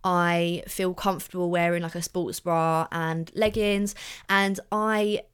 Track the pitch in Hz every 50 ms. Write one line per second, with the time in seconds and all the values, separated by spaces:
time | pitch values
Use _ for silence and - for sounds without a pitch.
0 | - 190 180 175 175 170 175 170 175 170 175 175 - - - - 190 185 180 -
1 | - 202 190 - - - - 180 175 170 175 170 170 170 175 170 170 165 165 175
2 | 170 - - 185 170 - 175 - _ 175 165 165 160 165 160 160 160 - - 165
3 | 165 160 160 165 165 - - 190 220 214 214 226 208 208 202 196 208 202 - -
4 | - - - - - - 196 196 196 196 196 190 - - 208 214 214 220 220 214
5 | 208 208 208 - - -